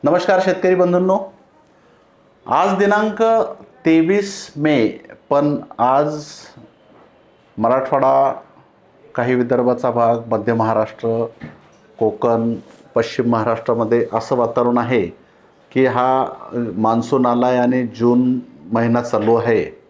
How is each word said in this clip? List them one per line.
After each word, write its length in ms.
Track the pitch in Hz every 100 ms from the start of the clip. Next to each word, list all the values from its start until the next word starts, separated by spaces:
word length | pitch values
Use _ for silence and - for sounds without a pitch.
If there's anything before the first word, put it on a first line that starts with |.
नमस्कार 360 | 147 175 - 185
शेतकरी 300 | 190 180 185
बंधूंनो, 440 | 185 175 180 185 196 196 - _ _ _ _ _ _ _ _ _ _ -
आज 300 | 131 190 190
दिनांक 460 | 202 208 214 208 226 226 - - - - 160
तेवीस 680 | 165 165 202 196 - - 147
मे, 320 | 151 143 113 - - - _
पण 260 | 143 143 143 - -
आज 460 | 123 135 151 151 147 - - - 110 _ _ - - _ _ _ _ -
मराठवाडा, 760 | 113 131 135 139 135 135 135 135 - - _ _ _ _ -
काही 200 | - 123
विदर्भाचा 560 | 127 123 127 123 123 127
भाग, 260 | 117 117 117 117
मध्य 260 | 110 107
महाराष्ट्र, 720 | 113 113 110 107 - 117 113 113 - - - _ _ _ -
कोकण, 560 | 110 - 123 117 117 113 - - -
पश्चिम 360 | - 113 - 120
महाराष्ट्रामध्ये 760 | 117 110 113 - 117 110 117 -
असं 240 | 113 - 127
वातावरण 420 | 117 - 120 120
आहे 280 | 117 123 87 - _ _ _ _ _
की 140 | 131 131
हा 400 | 120 127 131 127 - - 120 117 92
मान्सून 500 | 110 117 117 139 123
आलाय 300 | 120 123 123
आणि 300 | 123 127 120
जून 520 | 104 120 123 127 127 - - -
महिना 300 | 113 117 120
चालू 320 | 120 110 107
आहे. 460 | 117 120 110 - - _